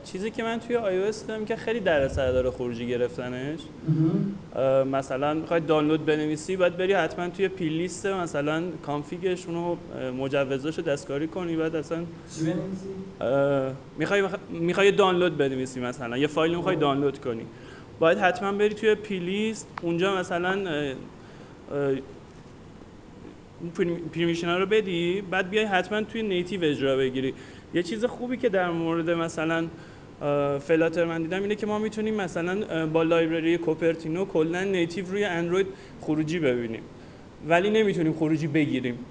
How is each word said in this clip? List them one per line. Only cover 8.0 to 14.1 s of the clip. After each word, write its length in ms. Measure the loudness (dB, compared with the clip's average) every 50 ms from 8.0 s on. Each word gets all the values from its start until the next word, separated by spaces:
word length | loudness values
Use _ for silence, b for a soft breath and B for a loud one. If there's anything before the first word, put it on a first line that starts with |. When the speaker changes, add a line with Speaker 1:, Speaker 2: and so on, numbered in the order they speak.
| -4
Speaker 1:
مثلاً 580 | -2 -2 -2 -4 -2 -2 -2 0 0 0 0 -2 -4 -6 -8 -6
کانفیگش 600 | -4 -4 -4 -4 -6 -8 -4 -2 -2 -2 -2 -4
اونو، 280 | -6 -4 -2 -2 -2 -2 -4 -6 -10 -8
اه، 160 | -6 -6 -4
مجوزاشو 680 | -4 -2 -4 0 2 0 2 2 0 -2 -2 -4 -4 -2
دستکاری 460 | 0 0 -2 -2 -2 -4 -4 -2 -2
کنی، 280 | -2 -4 -4 -4 -2 0
بعد 200 | 0 0 0 0
اصلاً 220 | -2 -4 -2 -4 -4 -4 -8 -10 -14 -16 -14 -6
Speaker 2:
چی 60 | -2
بنویسی؟ 180 | 0 0 0 0 -2 -4 -8 -8 -8 -10 -10 -10 -10 -12 -8 -4
Speaker 1:
اه، 500 | -2 0 2 4 4 4 2 2 0 -2 -4 -8 -12 -16 -6
می‌خوای، 240 | -4 -2 2